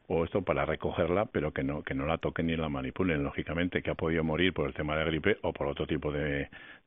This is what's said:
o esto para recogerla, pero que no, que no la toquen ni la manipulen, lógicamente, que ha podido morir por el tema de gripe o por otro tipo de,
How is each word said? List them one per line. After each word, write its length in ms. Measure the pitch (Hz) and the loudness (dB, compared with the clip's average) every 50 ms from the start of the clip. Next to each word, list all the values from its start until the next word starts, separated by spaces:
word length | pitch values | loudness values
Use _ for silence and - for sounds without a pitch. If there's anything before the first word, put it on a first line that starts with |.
| _ | _
o 180 | - 92 82 82 | 0 0 2 2
esto 160 | 82 - 107 | 2 0 0
para 240 | 90 - 80 69 69 | 2 2 2 2 2
recogerla, 600 | 71 78 76 - 76 - - 87 82 90 95 110 | 0 0 -2 -2 -2 0 2 2 2 4 2 2
pero 280 | - - 101 73 76 - | 0 0 -2 0 0 -2
que 100 | - 69 | -2 -2
no, 200 | 67 71 76 - | -2 -2 -4 -4
que 100 | - 73 | -4 -4
no 120 | 67 67 | -2 0
la 120 | 76 82 | 0 0
toquen 300 | 82 - 78 71 - 82 | 0 0 -2 -2 0 0
ni 80 | 82 82 | 0 0
la 100 | 80 80 76 | 0 0 -2
manipulen, 540 | 71 67 65 64 - - 92 90 82 73 71 | -2 -2 -4 -4 -2 0 2 2 2 2 0
lógicamente, 580 | 69 - - 76 - 78 82 87 90 - 90 | -2 -2 -4 -4 -2 0 0 0 0 0 -2
que 100 | - - | -2 -2
ha 40 | 76 | -2
podido 280 | - 82 80 80 82 80 | 0 0 2 2 2 2
morir 300 | 80 78 76 90 92 85 | 2 2 4 4 4 4
por 140 | - 73 | 2 -2
el 60 | 69 67 | -2 -2
tema 220 | - 78 76 76 | -4 -2 0 0
de 80 | 80 80 | 0 2
gripe 320 | 82 80 78 - 101 110 - | 2 0 2 2 2 2 2
o 120 | - 87 80 | 0 -4 -2
por 140 | - 73 | -2 -2
otro 200 | 71 71 76 78 | -2 -2 -2 -2
tipo 240 | 73 82 73 71 73 | -2 -2 -2 0 -2
de, 380 | 73 73 73 73 71 71 69 - - - - - - - _ | -2 0 0 0 0 -2 -4 -6 -10 -18 -18 -18 -20 -20 _